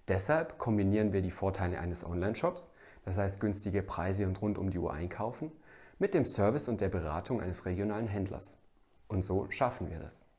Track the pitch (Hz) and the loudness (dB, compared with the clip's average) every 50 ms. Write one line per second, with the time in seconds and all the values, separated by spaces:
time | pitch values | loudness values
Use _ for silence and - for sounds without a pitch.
0 | - - 92 95 - - 151 160 165 160 - - - 123 110 101 98 98 101 107 | 0 0 2 2 4 4 2 2 2 -2 -6 -4 0 2 4 4 4 4 4 4
1 | 107 104 92 98 92 90 - - 98 98 92 - 92 87 87 - 82 87 82 - | 4 4 2 2 0 0 -2 0 0 0 0 0 0 0 0 -2 -2 -2 -4 -4
2 | - 85 87 87 90 104 113 - - 175 175 - - - - - - - - - | -4 -4 -2 0 0 0 0 2 0 0 0 -2 -10 -12 -14 -20 -20 -20 -20 -10
3 | - 95 92 101 98 95 98 - 110 104 101 - - 101 90 98 92 - - - | -6 -2 0 0 0 0 0 0 0 0 0 0 -2 0 0 0 -2 -2 -4 -2
4 | 85 95 95 101 101 92 92 - 107 107 98 - 95 92 87 87 82 82 80 76 | 0 0 0 0 0 0 0 0 0 -2 0 0 -2 -2 0 0 -2 -2 -2 -4
5 | 87 87 - - 104 120 - - 156 156 - - - - - - - - - - | -4 -6 -4 -4 -4 -6 -4 -6 -8 -8 -10 -14 -20 -20 -20 -20 -20 -20 -4 -2
6 | 190 196 - 165 131 - - - 101 104 123 147 - 127 113 101 101 90 98 90 | 0 2 4 2 2 2 2 4 4 4 4 2 0 0 0 0 0 0 0 0
7 | 80 76 76 85 - - 127 107 82 92 87 - - 92 90 92 101 107 104 107 | 0 0 -2 -2 -2 -2 -2 -2 -2 -4 -4 -4 -2 -2 0 0 0 0 0 -2
8 | 117 107 101 101 95 92 - - - - - - - _ _ _ _ _ - - | -2 -2 0 -2 -2 -2 -4 -8 -10 -12 -14 -18 -20 _ _ _ _ _ -20 -20
9 | - - - 92 92 - 92 95 - - - - 135 120 - - 90 85 85 80 | -8 -2 -2 -2 0 2 0 0 0 0 0 0 0 0 0 -2 -6 -6 -6 -8
10 | - - - - - _ _ | -10 -10 -14 -16 -18 _ _